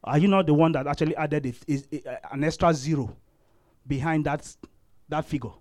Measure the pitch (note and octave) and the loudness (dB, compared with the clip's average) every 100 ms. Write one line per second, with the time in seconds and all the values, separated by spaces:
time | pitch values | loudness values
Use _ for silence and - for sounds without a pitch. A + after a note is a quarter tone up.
0 | - D3 F#3+ G3 E3+ D3+ D#3+ D3 C#3 C#3+ | 0 2 4 4 4 4 4 2 -2 -2
1 | D#3 - D3+ D3+ C3+ A#2 - C#3 C#3 D3 | -2 0 -2 -2 -4 -10 -4 -4 -4 -12
2 | C3 B2 - C3+ D3+ D#3 F3 D#3 C3+ D3+ | -10 -12 -10 -2 -2 2 2 2 0 -2
3 | A2+ - _ _ _ _ _ _ - C#3 | -2 -8 _ _ _ _ _ _ -6 -4
4 | D3+ D#3+ D3 D3 - - - _ _ - | 0 0 0 -4 -8 -20 -20 _ _ -20
5 | _ D3+ D3+ D3 A2+ - | _ -6 -4 -6 -6 -14